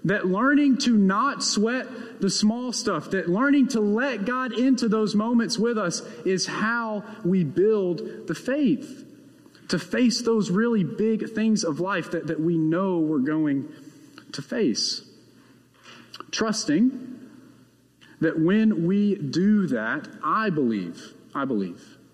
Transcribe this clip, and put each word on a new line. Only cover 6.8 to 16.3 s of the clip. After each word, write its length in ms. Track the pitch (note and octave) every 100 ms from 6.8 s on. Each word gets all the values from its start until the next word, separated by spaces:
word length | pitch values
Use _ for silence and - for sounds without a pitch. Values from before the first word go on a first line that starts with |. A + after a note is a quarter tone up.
| A3+ G#3+ - -
we 220 | F3 F#3+
build 800 | D3+ D#3+ G#3 G#3+ F3+ E3 - - -
the 80 |
faith 720 | D#3+ - C#4+ C4 C3+ - - - - - - - - -
to 100 | F3
face 420 | - A3+ B3 -
those 300 | A3+ A3+ F3
really 320 | F3+ A#3+ A3+
big 460 | D#3+ - G#3+ A3 -
things 340 | A#3 A3 G#3
of 160 | E3+ D3
life 320 | F3+ F#3+ -
that, 160 | E3+ D3+
that 120 | D#3
we 180 | D#3+ E3
know 420 | D#3 E3 F#3+ F3
we're 200 | D#3 D#3
going 500 | C3 D#3 D3+ C#3 - - - - - - -
to 80 | -
face. 680 | - A#3+ F3 G2 - - - - - - - - _ _ - - - - -